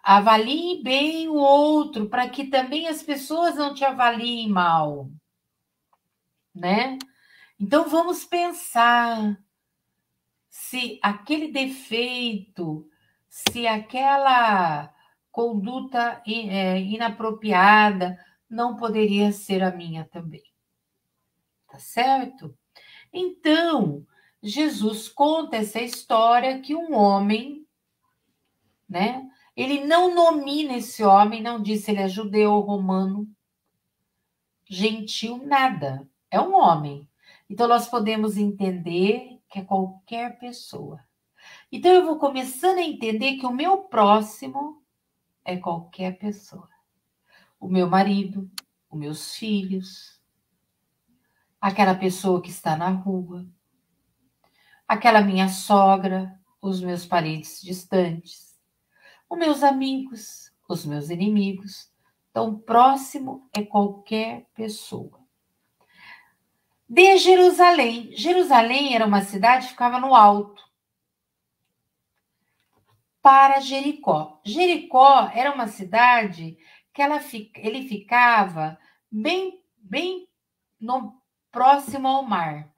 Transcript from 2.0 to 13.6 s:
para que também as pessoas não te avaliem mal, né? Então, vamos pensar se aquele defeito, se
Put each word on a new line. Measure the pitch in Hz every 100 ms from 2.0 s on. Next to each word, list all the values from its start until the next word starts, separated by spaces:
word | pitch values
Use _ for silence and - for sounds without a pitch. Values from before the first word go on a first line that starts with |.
| 208
para | 247 254
que | -
também | 277 269 254 302 330
as | 311
pessoas | - 269 - 320 339
não | 294 285
te | 269
avaliem | 269 262 240 226 240 240 220
mal, | 190 175 165 151 143 135 151 _ _ _ _ _ _ _ _ _ _ _ _ _
né? | 175 180 208 262 262 - _ _ _ _ _
Então, | 196 302 330
vamos | 320 339 339
pensar | - 349 349 349 - 240 240 240 233 226 214 202 _ _ _ _ _ _ _ _ _ _ _
se | - - 254 247 -
aquele | 202 208 - 302 311
defeito, | 269 262 - - 226 247 247 240 208 - - 165 151 - _ _ _ _
se | - - 240